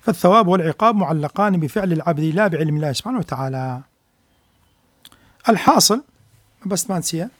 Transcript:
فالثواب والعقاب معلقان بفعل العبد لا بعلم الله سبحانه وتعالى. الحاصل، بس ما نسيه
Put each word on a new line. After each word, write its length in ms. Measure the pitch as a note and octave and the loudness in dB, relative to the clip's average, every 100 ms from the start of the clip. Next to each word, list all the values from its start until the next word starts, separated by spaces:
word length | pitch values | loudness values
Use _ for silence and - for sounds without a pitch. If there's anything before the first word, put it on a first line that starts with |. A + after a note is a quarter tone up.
فالثواب 460 | - F3 F3+ G#3+ F3 | -2 2 4 4 4
والعقاب 480 | F#3 D#3+ D3 A3 G#3+ | 2 0 0 2 2
معلقان 640 | E3 D#3+ D3 - G#3 F#3 | 0 -2 -4 -2 0 0
بفعل 340 | D#3 G#3+ F#3+ | -2 -2 -2
العبد 260 | E3 E3 D#3 | -2 -2 -2
لا 280 | D#3 D#3 G#3+ | -2 0 0
بعلم 280 | D#3+ D#3+ D3+ | 0 -2 -2
الله 180 | D3+ | -2
سبحانه 260 | B2+ - B3+ | -6 -6 -6
وتعالى. 640 | - B2+ C3+ C3 C3 B2+ C#3 _ _ _ _ _ _ _ _ _ _ _ - _ _ _ - | -6 -6 -6 -6 -8 -8 -12 _ _ _ _ _ _ _ _ _ _ _ -20 _ _ _ 0
الحاصل، 540 | G#3 - C#4+ - A3 - _ _ _ _ _ G3 | 2 4 4 4 0 -4 _ _ _ _ _ -8
بس 240 | F#3 - | -6 -4
ما 100 | F#3 | -6
نسيه 300 | - E3 G3 _ | -4 -6 -8 _